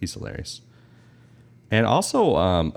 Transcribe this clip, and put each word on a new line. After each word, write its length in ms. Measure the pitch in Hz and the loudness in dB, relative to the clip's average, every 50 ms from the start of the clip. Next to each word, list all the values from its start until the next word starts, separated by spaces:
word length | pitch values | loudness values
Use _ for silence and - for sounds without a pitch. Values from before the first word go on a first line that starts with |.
He's 120 | - 85 - | -12 -10 -10
hilarious. 480 | - - 57 - - - - - - - - - - - - - - - - - - _ - - - - - - - _ - | -12 -12 -12 -12 -12 -12 -14 -16 -18 -20 -20 -20 -20 -20 -20 -20 -20 -20 -20 -20 -20 _ -20 -20 -20 -20 -20 -20 -20 _ -2
And 160 | - 110 113 | 2 2 2
also, 480 | 104 117 156 202 - - 269 220 165 107 | 4 2 2 0 0 0 2 2 4 4
um, 380 | 76 87 92 92 87 80 78 - | 2 2 2 2 2 0 0 -2